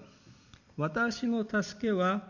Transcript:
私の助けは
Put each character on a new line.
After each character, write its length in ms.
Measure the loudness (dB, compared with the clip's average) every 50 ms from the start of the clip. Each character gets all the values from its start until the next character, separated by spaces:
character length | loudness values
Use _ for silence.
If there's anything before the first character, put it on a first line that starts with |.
| -10 -18 -20 -20 -20 -20 -20 -20 -20 -20 -20 -20 _ _ -4
私 500 | -2 -2 0 0 0 0 0 0 0 0
の 160 | 0 0 0 0 0
助 320 | 0 0 0 -2 -4 -2
け 100 | 0 2
は 300 | 2 4 4 2 2 0 -4